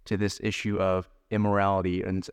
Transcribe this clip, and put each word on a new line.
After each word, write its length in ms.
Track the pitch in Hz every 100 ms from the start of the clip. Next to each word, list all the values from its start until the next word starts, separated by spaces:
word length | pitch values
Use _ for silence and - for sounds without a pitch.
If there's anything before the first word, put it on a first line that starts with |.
to 120 | - 101
this 240 | 104 -
issue 360 | 107 - 107 104
of 300 | 95 92 - _ -
immorality 720 | 107 104 101 98 98 92 90
and 260 | 98 95 -